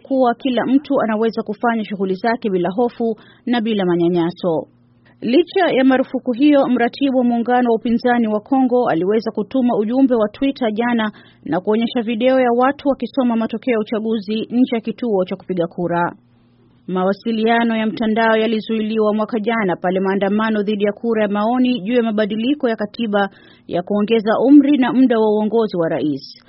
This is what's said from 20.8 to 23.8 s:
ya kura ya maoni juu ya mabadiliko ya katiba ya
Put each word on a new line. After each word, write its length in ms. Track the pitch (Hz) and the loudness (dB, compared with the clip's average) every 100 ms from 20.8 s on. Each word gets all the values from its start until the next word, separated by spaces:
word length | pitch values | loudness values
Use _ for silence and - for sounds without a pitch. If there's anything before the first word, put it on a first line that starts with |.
ya 80 | 202 | -2
kura 300 | 202 233 220 | -2 -2 0
ya 60 | 208 | 0
maoni 520 | 202 214 254 247 247 | 0 0 0 0 0
juu 120 | 185 | 0
ya 80 | 247 | 0
mabadiliko 640 | 226 208 214 220 233 294 240 | 0 -2 -2 -2 -2 -2 -2
ya 80 | 220 | -2
katiba 520 | 214 - 233 202 196 - - - - | -6 -6 -2 0 -2 -6 -20 -20 -6
ya 160 | 170 | -6